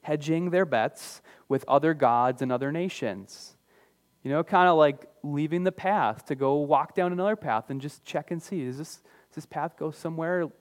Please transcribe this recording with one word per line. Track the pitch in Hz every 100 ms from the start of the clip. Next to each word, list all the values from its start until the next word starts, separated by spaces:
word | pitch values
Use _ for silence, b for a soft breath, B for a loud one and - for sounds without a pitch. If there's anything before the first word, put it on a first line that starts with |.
hedging | - 151 147 165 180
their | 180 185
bets | 120 123 - - - B B B
with | 135 -
other | 139 156
gods | 156 131 120 123 127
and | 131
other | 123 139
nations. | 160 180 - 120 95 98 - - _ b b b b _ _
You | 131
know, | 147
kind | 165 190 180
of, | 160
like, | 151 143 - _
leaving | 147 143 151 175
the | 185
path | 180 190 202 120 110 -
to |
go | 135 135 147
walk | 143 143 151
down | - 180
another | 180 196 214
path | 147 110 -
and | 139
just | 143 -
check | - 156 -
and | 170
see, | - 185
"Is | 123 131
this, | 156 -
does | _ _ _ -
this | -
path | - 156 _
go | 156
somewhere | 151 165 165 165 180
a | 165 -